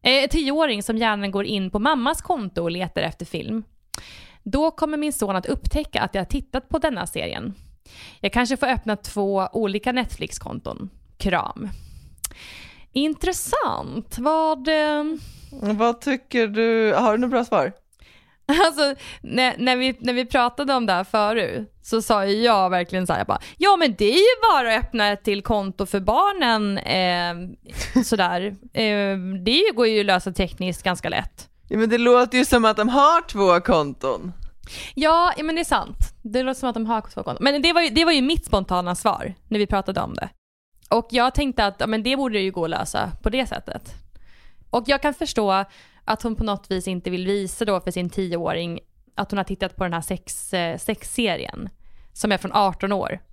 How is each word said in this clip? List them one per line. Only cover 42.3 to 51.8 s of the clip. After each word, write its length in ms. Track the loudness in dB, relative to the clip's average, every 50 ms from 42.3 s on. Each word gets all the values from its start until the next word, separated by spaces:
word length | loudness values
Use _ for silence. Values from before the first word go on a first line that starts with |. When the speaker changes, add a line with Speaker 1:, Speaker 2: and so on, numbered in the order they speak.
| 0 0
Speaker 1:
ju 120 | -2 -2
gå 120 | -2 -2 -4
att 60 | -2
lösa 420 | -2 -4 -6 -4 -2 -2 -2 -2 -6 -2 -2
på 60 | 0
det 160 | 0 0 -2
sättet. 480 | -2 -6 -10 -10 -10 -14 -14 -14 -14 -18 -18 -20 -20 -20 -20 -20 -20 -20 -20 -20 -20 -20 -20 -12 -4
Och 140 | -4 -2 0
jag 140 | 2 0 2
kan 120 | 2 -2 -2
förstå 520 | -2 -6 -4 -2 0 2 2 2 2 0 -2 -10 -20 -20 _ _ _ _
att 160 | -4 -4 -2
hon 140 | -2 -4 -2
på 80 | -2 -2
något 280 | -2 -2 -4 -4 -4
vis 160 | -4 -4 -4
inte 220 | -4 -6 -6 -4 -4
vill 160 | -4 -4 -2
visa 380 | -2 -2 -2 -2 -6 -4 -4 -2
då 140 | 0 0 -2
för 100 | -2 -4
sin 180 | -4 -4 -4 -4
tioåring 680 | -4 -4 -4 -2 -4 -4 -4 -4 -4 -4 -4 -6 -8 -10 -12 _ _ _ _ _ _
att 160 | -6 -6 -4
hon 60 | -2
har 60 | -4 -2
tittat 320 | -4 -4 -4 -4 -6 -4
på 80 | -4 -4
den 100 | -4 -4
här 80 | -4
sex, 520 | -4 -6 -6 -8 _ -12 -12 -12 -8 -4 -4
eh, 240 | -2 -2 -2 -4
sexserien 920 | -6 -4 -6 -6 -6 -8 -8 -4 -2 -2 -2 -2 -4 -6 -10 -10 -10 -12 -12 -12 _